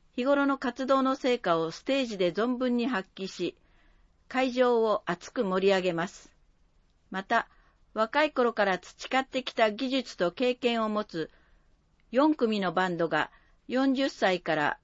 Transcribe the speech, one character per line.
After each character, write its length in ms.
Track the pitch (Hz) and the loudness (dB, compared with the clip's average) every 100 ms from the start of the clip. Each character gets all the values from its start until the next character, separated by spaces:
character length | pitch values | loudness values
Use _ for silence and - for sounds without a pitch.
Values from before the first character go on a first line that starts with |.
| _ | _
日 100 | - | -4
頃 220 | 254 277 277 | 0 2 2
の 120 | 269 | 0
活 260 | 254 240 | -4 -4
動 180 | 262 269 | 0 2
の 120 | 262 | 2
成 240 | 262 262 240 | 0 0 0
果 200 | 185 165 | 2 0
を 120 | 165 | 0
ス 140 | - | -4
テ 180 | - 269 | -2 0
ー 40 | 240 | 0
ジ 120 | 196 | 0
で 140 | 180 | 0
存 240 | 170 233 247 | 0 -2 0
分 200 | 254 240 | 0 0
に 100 | 240 | 0
発 220 | 202 - | -2 -6
揮 140 | - 190 | -12 -12
し、 280 | - 170 - _ _ _ _ _ _ - | -6 -8 -8 _ _ _ _ _ _ -8
会 220 | 254 262 | -2 0
場 300 | 247 247 240 | 2 2 4
を 200 | 226 202 - | 2 0 -2
熱 260 | - - | -8 -6
く 120 | 262 | -4
盛 240 | 202 185 190 | 0 2 2
り 40 | |
上 80 | 190 | 2
げ 120 | 185 | 0
ま 160 | 165 185 | -2 -6
す。 240 | - - _ _ _ _ _ _ _ - | -8 -20 _ _ _ _ _ _ _ -10
ま 120 | 185 | -10
た、 260 | - 233 - _ _ _ _ | 0 0 -2 _ _ _ _
若 300 | 214 220 285 | -4 0 2
い 80 | 311 | 0
頃 200 | 269 240 | 2 0
か 140 | 220 196 | 2 0
ら 120 | 185 | 0
培 420 | - - - 262 | -6 -16 -4 -2
っ 60 | 262 | -2
て 160 | 262 | -6
き 100 | - | -4
た 180 | - 220 | 0 0
技 180 | 208 269 | 2 -2
術 280 | 269 247 - | -2 -4 -2
と 160 | 175 | -2
経 220 | 175 247 | 0 -2
験 300 | 247 247 233 | 0 -2 0
を 40 | 220 | -2
持 160 | 208 | -4
つ 260 | 214 165 151 _ _ _ _ _ _ _ - | -6 -6 -8 _ _ _ _ _ _ _ -2
四 240 | 240 311 | 2 4
組 260 | 302 226 214 | 4 0 0
の 120 | 180 | 0
バ 160 | 170 185 | 0 0
ン 80 | 165 | 0
ド 120 | 165 | 0
が、 220 | 156 - - _ _ - | 0 -2 -8 _ _ -6
四 280 | 247 269 | 0 0
十 140 | 262 277 | 2 -2
歳 320 | - 202 180 | 0 0 0
か 140 | - | -2
ら 240 | 156 147 - | -2 -2 -4